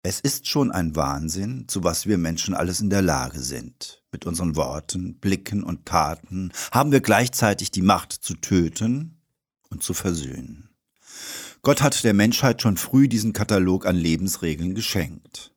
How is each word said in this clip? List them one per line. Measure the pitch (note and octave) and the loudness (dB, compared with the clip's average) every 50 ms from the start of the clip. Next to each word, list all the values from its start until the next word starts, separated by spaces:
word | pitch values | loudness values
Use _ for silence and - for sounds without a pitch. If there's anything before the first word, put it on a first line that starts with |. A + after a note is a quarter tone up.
Es | - F#2+ G2 - | -2 -4 -4 -2
ist | - C#3 - - - | -2 -4 -4 -4 -6
schon | - - D3 C#3 - | -2 0 0 0 2
ein | - F2+ E2+ D#2+ D2+ | 0 -2 -2 0 0
Wahnsinn, | D#2 D2 C#2 C#2+ C#2+ D#2 D#2+ E2 F#2+ G2 A2 C3 C3 A#2+ | -2 -2 -2 -2 -4 -4 -6 -4 -6 -6 -6 -8 -10 -10
zu | - - G2 E2+ | -6 -6 0 0
was | F2 E2+ - - | 0 0 0 0
wir | G#2 G#2 | 0 0
Menschen | F2+ E2+ D#2+ E2 D#2+ - G2+ F#2 | 2 2 0 -2 -4 -4 -4 -2
alles | - F2 F2+ F2+ - | -2 -2 -2 -2 -2
in | G#2+ G2+ | 0 0
der | G2 G2+ F#2+ | 2 4 4
Lage | F2 D2 C2 B1+ C2 C2 C#2+ | 4 2 0 -2 -4 -8 -8
sind. | B1+ C2 C2+ A#1+ A#1 B1 _ _ - - - _ _ _ | -8 -8 -8 -10 -12 -14 _ _ -16 -16 -16 _ _ _
Mit | - - - | -14 -10 -8
unseren | F2 E2+ E2 F2+ E2+ D2 | -6 -4 -2 -2 -2 0
Worten, | D#2+ C#2+ C2 C#2 D2+ - - - F#2 F2+ F2+ - _ | 0 -2 -2 -4 -8 -8 -8 -8 -8 -8 -8 -10 _
Blicken | - G2 G2 F2+ - - G#2 G2+ | 0 0 0 0 -2 -6 -6 -4
und | - - F2 - _ | -4 -4 -8 -8 _
Taten | - F2+ E2+ D2+ D2 E2 - - _ F#2 F#2 F#2 F2 - - - - | 0 2 2 2 2 -2 -8 -10 _ -8 -6 -6 -6 -8 -10 -10 0
haben | - A#2+ D3 D3+ | 2 2 4 6
wir | C#3 C3+ | 4 4
gleichzeitig | - - G#2 G#2 B2 B2 - - A#2+ G#2+ G2+ - - - | 6 6 4 4 4 2 0 2 2 2 2 0 -4 -4
die | - F#2+ F2+ | -2 2 4
Macht | G2 G2 F2+ - _ - | 4 4 4 2 _ -12
zu | - - - F2 | -10 -8 -10 -8
töten | - - - G2 F#2 E2+ D#2+ - - A2 A2+ B2 C#3+ D#3+ E3 - _ _ _ _ _ _ _ _ _ _ _ | -8 -2 2 4 4 4 2 0 -2 -2 -2 -2 -2 -6 -10 -14 _ _ _ _ _ _ _ _ _ _ _
und | - D#2 - | -10 -8 -6
zu | - F2+ | -6 -6
versöhnen. | - - F#2+ F2 E2 C#2 C2 C2 C2 B1+ - - D2+ - _ _ _ _ _ _ _ _ - - - - - - - - - - _ | -2 -2 -2 -2 -2 -6 -8 -10 -10 -12 -14 -16 -18 -20 _ _ _ _ _ _ _ _ -20 -18 -16 -14 -14 -14 -14 -16 -18 -20 _
Gott | - - C#3+ - | 2 2 4 4
hat | - C#3+ - - - | 4 2 2 2 2
der | A2+ G#2 | 4 6
Menschheit | G2+ G#2 A2+ A#2+ - - C3 A#2 - | 6 4 4 4 4 2 2 2 4
schon | - A2+ G2 | 2 0 0
früh | - - - - C3+ C#3 C3+ | 0 -2 2 4 6 6 6
diesen | A2+ A2 G#2+ A2+ G2+ | 2 0 0 -2 -2
Katalog | - G#2+ - G#2+ G2 F#2 F#2 F#2 F#2+ - | -2 0 2 2 2 4 4 2 2 2
an | F#2 F2+ | 0 0
Lebensregeln | F2 E2 E2+ E2 - F#2 F#2+ - - F#2 E2 D2+ D2 E2+ F2+ F#2+ | 2 2 2 0 0 0 -4 -4 -4 -4 -4 -2 -2 -4 -4 -4
geschenkt. | A2 A2+ - - G2 D#2+ - - - _ _ - - - _ _ | -4 -6 -2 -2 -2 -4 -4 -8 -16 _ _ -20 -20 -20 _ _